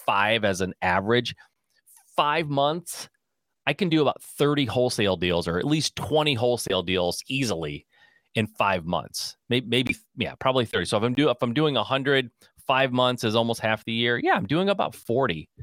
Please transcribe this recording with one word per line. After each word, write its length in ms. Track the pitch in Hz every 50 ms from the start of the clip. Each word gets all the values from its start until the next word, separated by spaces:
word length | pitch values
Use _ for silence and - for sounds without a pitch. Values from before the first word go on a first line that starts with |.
| -
five 400 | - 107 98 101 107 117 113 104
as 160 | 101 92 90
an 140 | 95 90 - -
average, 520 | 95 92 90 95 95 107 120 123 120 - - _ - _ _ _ _ _ _ _ _ _ - - _ _ -
five 360 | - 151 147 151 165 165 147
months, 580 | 143 139 143 147 160 180 - - - - - - _ _ _ _ _ _ _ _ _ _ -
I 80 | 143 147
can 160 | - 202 170
do 100 | 160 156
about 220 | 143 123 - -
thirty 420 | - - - - 147 147 147 143 135
wholesale 520 | 110 - 123 123 123 - - 104 95 92
deals 300 | 82 90 90 87 85 85
or 120 | - 82 90
at 80 | -
least 280 | 143 156 160 - - -
twenty 380 | - - - 147 156 151 151
wholesale 500 | 135 110 123 123 120 113 - - 95 92
deals 400 | 87 90 92 90 87 87 - - - -
easily 560 | 131 135 135 107 90 82 80 76 73 73 - _ _ _ _ _ _ _ _ _ -
in 120 | 113 107
five 400 | - - - 110 98 95 90 78
months. 500 | 85 90 78 - - - - - - - _ _ -
May-, 100 | 117 131
maybe, 340 | 123 - 117 131 127 - - - _ _ -
yeah, 180 | - 107 139 127 -
probably 240 | - 135 131 131 113
thirty. 220 | - - 95 87
So 100 | - 117
if 60 | 104
I'm 100 | 110 123
do-, 160 | 123 139 147 143
if 140 | 117 -
I'm 100 | 131 120
doing 240 | 117 147 156 151 135
a 80 | 113 104
hundred, 460 | - 135 139 131 143 139 135 127 117 _ _ - - _ _ -
five 260 | - 131 131 135 131
months 320 | 123 127 127 123 123 117 -
is 120 | 110 107
almost 240 | 117 117 117 113 -
half 240 | - 110 110 110 -
the 80 | 120
year. 240 | 113 117 120 120 120
Yeah, 200 | - 294 370 339
I'm 100 | 190 -
doing 240 | 98 143 175 190 202
about 240 | 196 202 - - -
forty, 560 | - - - 117 131 135 110 85 78 - - _ -